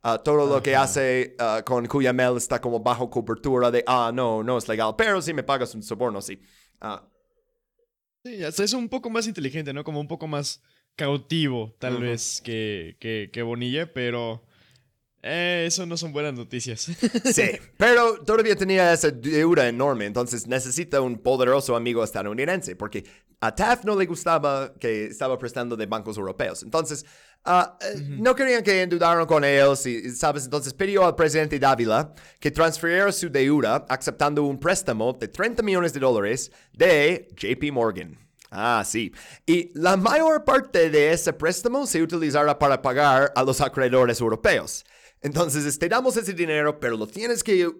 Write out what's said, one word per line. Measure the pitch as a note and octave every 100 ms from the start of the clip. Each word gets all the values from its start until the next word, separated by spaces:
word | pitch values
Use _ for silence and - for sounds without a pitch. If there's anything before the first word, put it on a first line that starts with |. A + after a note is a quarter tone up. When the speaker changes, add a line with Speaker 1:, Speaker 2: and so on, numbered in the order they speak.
Speaker 1:
Ah, | A#2 A2+
todo | - D3 C#3+
lo | C#3
que | C#3+ C3+
Speaker 2:
Ajá. |
Speaker 1:
hace, | C3+ D3 C3 B2+ B2+ -
ah, | A#2 A2 G#2+
con | B2 A#2
Cuyamel | C#3+ B2+ B2+ B2+ B2
está | - A#2+
como | A#2+ A#2
bajo | A2+ A#2 B2
cobertura | B2 A2 A2 C#3+ B2+ B2
de, | A#2+ A#2+
"Ah, | B2+ A#2
no, | A#2+ B2 A2
no | A2 B2
es | A2
legal, | A2 A2 A2
pero | A3 F#3+
si | D#3
me | D#3
pagas | B2+ C#3 A#2+
un | A2
soborno, | G#2 G#2+ A#2+ G2+
sí". | - G2 _ _ _ _
Ah. | A2 G2 _ _ _ _ _ _ _ _ _ _ _ _
Speaker 2:
Sí, | B3 A3
o | D#3
sea, | E3 G#3
es |
un | B3+ A#3
poco | B3+ A#3
más | A3+ A3
inteligente, | F#3 C3+ D3+ C#3+
¿no? | C#3
Como | D3+ D3+
un | D3
poco | D#3 D#3+
más | D3 C#3+ - _ _ _ -
cautivo, | C#3+ C#3+ - E3 D3 B2 A2 _
tal | B2+ B2
Speaker 1:
Ujú. |
Speaker 2:
vez, | B2 A#2 - -
que, | - A2+ G#2+ G2+ E2 G2
que, | A#2 A2 G2
que | A#2
Bonilla, | A#2 A#2+ B2 C3+ E3
pero, | C3+ B2 A#2+ A#2 A2+ _ _ _ _ _ _ _ _
eh, | - E3 F3 F3 E3+
eso | E3+ F3
no | E3+
son | E3
buenas | D3 D3
noticias. | B2+ A#2+ B2 B2+ A2+ -
<laughs> | E3+ A#3 A#3 B3+
Speaker 1:
Sí, | A3 B2 - - _
pero | A3+ A#3+ A#3 G3+
todavía | D#3 A3 A3 G3+
tenía | F#3+ F#3+ F3
esa | E3 E3
deuda | B2+ B2+ D3+ E3 E3+ B2
enorme, | A#2+ C#3 B2+ G2+
entonces | A2 B2 B2 A2+
necesita | B2+ B2+ B2 E3 C#3+
un | B2+ A#2
poderoso | B2+ C3 B2+ C3+ C3+ A#2
amigo | A#2 A#2
estadounidense, | A2 G#2+ G2+ G#2+ C#3+ F#3 - F#2
porque | G#2+ G#2+ - - _ _
a | A2
Taft | - G#3+ B3 G3+
no | G3+
le | F3+
gustaba | E3 F3 E3 D3 C#3 C3+ -
que | A#2+ A2 G#2+
estaba | G#2 C3 B2+
prestando | B2+ B2 A#2+ A2+
de | G#2
bancos | A2 G2+ G#2+
europeos. | F#2+ F#2 A#2 F2+
Entonces, | A2 D#3+ D3+ C#3+ - - _ _
ah, | - F3+ F3+ -
eh, | G3+ G#3
Speaker 2:
Ujú. | C#3+ C#3+
Speaker 1:
no | A#3 B3+
querían | C4 A#3+
que | G3+ F#3+
endeudaran | F#3 F3 E3+ E3+ D#3+
con | D#3
ellos, | C#3+ C#3 C#3 C#3 C3
y, | A#2
y, | B2
¿sabes? | B2 D#3 D3 C3
Entonces | D3 D3
pidió | - G3 G3 F3+
al | -
presidente | D#3+ D3+ D3+ D3
Dávila | C3+ C3 A#2 A2 D3+ - - _
que | C#3
transfiriera | C3+ E3 D#3+ E3+ F3+ G3+
su | G3 E3+
deuda | C#3 C3+ D3 A2+ B2 -
aceptando | C3 - B2 D3 D3
un | D3 C#3
préstamo | D#3+ F#3 - A2+ A2+
de | B2+ G#2+
treinta | - G#3+ A#3
millones | G#3+ F#3 E3+
de | C#3
dólares | C3 A#2 G2+ C3 - _ _
de | - E3+ D#3 D3 F3+ -
J | - G2 B2+
P | D3
Morgan. | C3+ A#2 F#2 E2+ D2+ _ _ _
Ah, | G2 A2+ A#2 F#2+
sí. | A2+ G2+ - - - -
Y | F3 E3+ D3+
la | F3 F#3+
mayor | G#3 D4 D#4+ D#4 D4+
parte | C4+ C4+ F3+ E3
de | D3+ D3
ese | E3 -
préstamo | - D#3 F3+ A#3+ C4 C#4
se | E3
utilizará | D#3+ E3+ D#3+ C#3+ D3 C#3+
para | C#3+ C3+
pagar | C#3 B2+ D3 C3 C#3+ -
a |
los | C3 C3
acreedores | C#3 C3+ B2+ B2+ B2 A2+
europeos. | A#2 A2 G#3 C#3+ D2 - - _ - _
Entonces, | D3 D3 E3+ C3 C#3+ -
"Te | E3+
damos | A3+ B3+ A3+
ese | F#3
dinero, | F3 E3+ D3+ D3+ D3+
pero | B2+ A2+
lo | G#2+
tienes | - A3+ A#3
que | - F#3 F3 E3